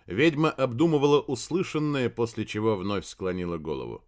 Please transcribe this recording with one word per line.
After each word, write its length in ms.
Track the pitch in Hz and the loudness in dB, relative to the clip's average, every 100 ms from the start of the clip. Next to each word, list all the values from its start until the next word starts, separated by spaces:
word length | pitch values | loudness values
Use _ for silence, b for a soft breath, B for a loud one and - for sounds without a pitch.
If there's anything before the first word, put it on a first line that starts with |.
| b | b
ведьма 440 | 92 160 147 160 | 2 2 4 0
обдумывала 720 | - 131 117 165 147 143 143 | 2 -2 2 4 4 4 4
услышанное, 920 | - 127 - 175 180 156 151 143 120 | 2 -6 -2 -2 -2 -2 -2 0 -2
после 340 | - 113 - | 0 -4 -2
чего 320 | 107 107 110 104 | -6 0 0 0
вновь 300 | 95 101 - | -2 -4 -4
склонила 520 | - 92 90 87 85 | -6 -4 -2 -4 -4
голову. 460 | 78 71 60 55 | -4 -6 -6 -12